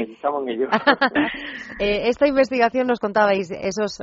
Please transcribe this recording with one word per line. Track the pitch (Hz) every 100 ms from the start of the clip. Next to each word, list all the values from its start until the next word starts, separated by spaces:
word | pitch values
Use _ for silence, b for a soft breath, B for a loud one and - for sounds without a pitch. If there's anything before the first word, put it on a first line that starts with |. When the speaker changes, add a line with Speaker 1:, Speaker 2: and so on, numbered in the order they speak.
Speaker 1:
en, | 220
estamos | - 143 143
en | 127
ello. | 113 131
Speaker 2:
<laughs> | 220 - 165 165 - - - - - - -
Eh, | 208 208 233
esta | 240 285
investigación, | 269 269 254 233 254 254
nos | 240
contabais, | 214 220 208 196 170
esos | 190 196 202 208 -